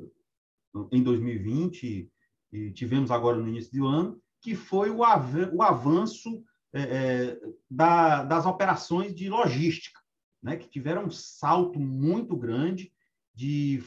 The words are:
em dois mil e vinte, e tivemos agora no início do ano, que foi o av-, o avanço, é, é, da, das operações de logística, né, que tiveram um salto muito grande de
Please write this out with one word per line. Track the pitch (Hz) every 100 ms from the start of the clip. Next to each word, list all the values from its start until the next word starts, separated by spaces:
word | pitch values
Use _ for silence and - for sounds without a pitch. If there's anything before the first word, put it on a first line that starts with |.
| - _ _ _ _ _ _ 104 98
em | 127
dois | 123 117
mil | 120
e | 110
vinte, | 98 135 175 175 120 98 87 _ _ _ _
e | 107 104
tivemos | 95 113 135 131
agora | 120 120 117
no | 113
início | 113 110
do | 131 135
ano, | 147 196 - _ _
que | 226 190
foi | - 190 208
o | 226
av-, | 240 165 127 147 185
o | 170
avanço, | 196 123 131 170 220 - 233 226 - _ _
é, | 139
é, | 135 131 131 123 123 - 113 - -
da, | 131 165 170 160 143
das | 135 165 185
operações | 180 196 - - 175 202 170
de | 190
logística, | 226 202 123 160 - - - _ _ _ _
né, | - 165
que | -
tiveram | 139 135 180 196
um |
salto | - - - 147 175 175 156
muito | 139 131 147 202 233 151
grande | 117 117 165 185 - _ _ _ _
de | 110 135 147 143 135